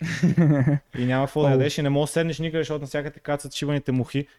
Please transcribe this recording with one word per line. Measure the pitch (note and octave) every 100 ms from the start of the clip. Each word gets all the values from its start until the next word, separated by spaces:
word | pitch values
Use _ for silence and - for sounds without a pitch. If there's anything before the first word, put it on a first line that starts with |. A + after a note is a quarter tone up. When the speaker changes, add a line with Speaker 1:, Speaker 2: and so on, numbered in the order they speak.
Speaker 1:
<laughs> | E3 D#3+ F3 - D#3 C#3+ C3 C#3+ _
Speaker 2:
И | B2+ B2
няма | C3 C#3
какво | D3+
да | C#3+
Speaker 1:
О. |
Speaker 2:
ядеш | C3+ C#3+ D#3
и |
не | C#3+
можеш | C#3+ D3
да |
седнеш | E3 E3 D#3
никъде, | E3 D#3+
защото | D3+ D3+
навсякъде | C#3+ D3 D3 -
кацат | - C#3+ C#3
шибаните | - C#3+ D3 -
мухи. | B2+ A#2 C#3 C#3+